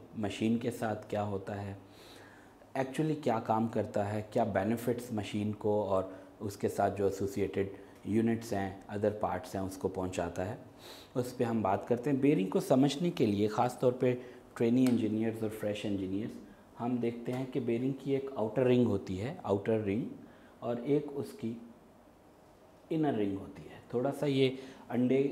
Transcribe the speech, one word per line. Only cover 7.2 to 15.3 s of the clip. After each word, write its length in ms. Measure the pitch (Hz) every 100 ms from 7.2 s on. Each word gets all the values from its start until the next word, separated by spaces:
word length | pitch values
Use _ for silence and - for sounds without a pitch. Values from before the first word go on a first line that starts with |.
| 98 - 95 - 98 - - - -
यूनिट्स 460 | 107 113 113 113
हैं, 340 | 98 98 95 -
other 260 | 104 104 98
parts 300 | 92 90 -
हैं, 80 | 98
उसको 260 | 95 - 92
पहुंचाता 540 | 95 92 92 85 85
है, 160 | 92 127 - - - - - 131
उस 160 | 123
पे 120 | -
हम 180 | 117 113
बात 240 | 98 101 -
करते 220 | 117 147
हैं। 100 | 131
बेयरिंग 300 | 135 160 185
को 100 | 196
समझने 500 | - 127 143 - 175
के 160 | 170 113
लिए 220 | 101 104
ख़ास 300 | 113 123 -
तौर 120 | 127
पे 200 | 123 127 120 - - - -
ट्रेनी 280 | 117 123
इंजीनियर्स 580 | 127 113 107 107 113